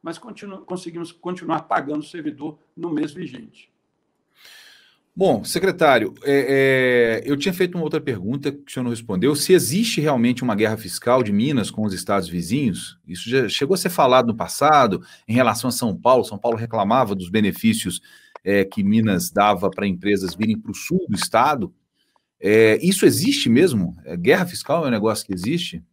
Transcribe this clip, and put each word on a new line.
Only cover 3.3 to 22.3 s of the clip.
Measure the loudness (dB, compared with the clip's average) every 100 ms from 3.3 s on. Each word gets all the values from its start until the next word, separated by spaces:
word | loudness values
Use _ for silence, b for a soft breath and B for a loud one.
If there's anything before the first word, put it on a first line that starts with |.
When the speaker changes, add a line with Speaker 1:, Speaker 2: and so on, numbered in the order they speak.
| -14 -20 _ _ _ _ _ _ _ _ b b b b b b b _ 0
Speaker 2:
Bom, | 2 2
secretário, | -2 -2 -2 2 4 4 2 -4
é, | 0 2 2 2 4 4 4 4 2 0 -2
é, |
eu | -2
tinha | -2
feito | -2 -2 -2
uma |
outra | -4 -4
pergunta | -4 -6 -4 -4 -6
que | -8 -12
o |
senhor | -8 -6
não |
respondeu, | -6 -6 0 2 0
se | 4
existe | 4 4 -2 0 0
realmente | 0 2 2 0
uma | -2 0
guerra | 0 -2
fiscal | -8 -6 0 2
de | 2
Minas | 0 2 0 -2
com | -4
os | -4
estados | -4 -2 -2 -2
vizinhos. | -6 -4 -2 -2 -4 -8 -18 -16
Isso | -14 -2
já | 0 0
chegou | -2 -2
a | -2
ser | -2
falado | 2 4 6 4
no | -2
passado, | -6 0 4 6 4 0 B B B
em |
relação | 2 2 0 -4
a |
São | -4 -4
Paulo. | 0 4 4
São | 2 -4
Paulo | -4 -4
reclamava | -4 -2 2 2 2
dos | -2 -2
benefícios, | 0 0 2 0 0 -4 -8 B B B B 0
é, | 0
que | 0 0
Minas | 2 2 2 0 0
dava | 2 2 4 0
para | -2 -4
empresas | -2 0 0 -2 -4
virem | -4 -4
pro | -6
sul | -12 -4 -4 -2
do | -4
estado. | 0 2 2 0 -6 _ _ _ _ _ _